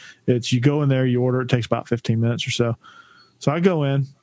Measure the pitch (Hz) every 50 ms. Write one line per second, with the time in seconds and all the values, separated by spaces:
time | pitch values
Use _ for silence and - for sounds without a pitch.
0 | - - - _ - - 127 120 117 - 127 123 117 147 143 151 147 139 135 131
1 | 131 127 123 123 123 127 123 127 127 120 131 123 113 - 117 117 - - 117 117
2 | - - 113 113 113 117 120 - - 127 - - 120 117 117 - - - - -
3 | - - _ _ _ _ _ - - 143 147 170 175 190 180 156 143 139 139 139
4 | 135 - - _